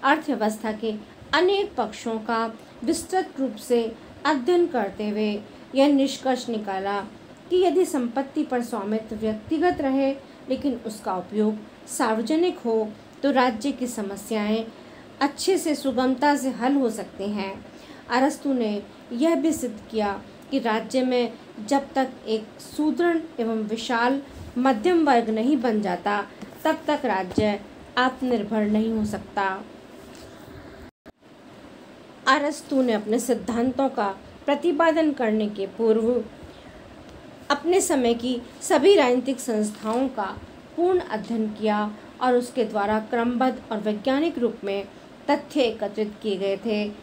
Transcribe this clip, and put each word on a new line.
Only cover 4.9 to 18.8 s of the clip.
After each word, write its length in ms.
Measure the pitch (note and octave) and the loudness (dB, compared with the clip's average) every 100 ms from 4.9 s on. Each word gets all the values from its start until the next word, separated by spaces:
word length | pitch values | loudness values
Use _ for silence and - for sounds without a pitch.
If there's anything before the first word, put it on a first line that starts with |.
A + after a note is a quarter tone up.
| - G#3+ | -2 -4
हुए 300 | G#3 G#3+ G#3 - - - B3+ | 0 0 -2 -8 -18 -6 4
यह 120 | C#4 | 6
निष्कर्ष 640 | C#4 C4+ - B3+ B3+ - | 6 4 0 -2 -2 -2
निकाला 520 | A3+ G#3 F#3+ G3 G3+ G3 - - - - | -6 -4 -4 -2 -4 -4 -12 -20 -20 -2
कि 140 | F4+ | 4
यदि 220 | F4+ D#4+ F#4 | 4 4 2
संपत्ति 580 | - A#3+ C4 C#4 - | 0 -2 -2 -4 -2
पर 180 | D4 B3 | -2 -2
स्वामित्व 540 | A#3+ A3+ G3+ G#3+ A3 G#3+ | -2 -4 -2 -2 -4 -4
व्यक्तिगत 600 | A3 G#3+ - D#4+ F4 F4 | -4 -4 -2 2 2 2
रहे 300 | C#4 C4+ C4+ C#4 - - - | 0 2 2 0 -8 -20 -6
लेकिन 320 | C4 D4 A#3 A3+ | -2 -2 -4 -6
उसका 300 | G#3+ - F#3 | -8 -6 -6
उपयोग 400 | F3+ G#3 G#3+ G#3+ - - - | -4 0 0 0 -8 -18 -12
सार्वजनिक 720 | - B3 A3 A3+ D#4 F4+ - | -2 0 0 2 2 2 0
हो, 320 | A#3+ A3+ G#3+ G#3+ - - | -2 0 -2 -6 -20 -4
तो 80 | C#4 | 2
राज्य 400 | C4 B3+ G#3+ C#4+ | 4 2 2 -4
की 160 | C4 B3 | -4 -6
समस्याएं 800 | A#3+ G3+ G3 - A3 G#3 A3 A3+ - - - - - | -4 -6 -8 -6 -4 0 0 -2 -12 -20 -20 -20 -2
अच्छे 360 | C#4+ C#4+ - F#4 | -2 0 2 2
से 180 | E4+ C#4+ | 2 0
सुगमता 600 | C4+ A#3 B3+ B3+ D4 C#4+ | 0 0 2 2 2 2
से 140 | C4 | 0
हल 240 | B3 A#3+ | -2 2
हो 160 | C#4+ B3 | 2 2
सकती 400 | G#3 F3+ - G3 | -2 -8 -6 -6
हैं। 360 | G#3 F#3+ G3 - - - - - | -4 -6 -8 -14 -20 -20 -20 -2
अरस्तु 440 | A#3+ C4+ D4+ C#4+ | 2 2 2 -2
ने 300 | C4 A3 G#3 | 0 0 -2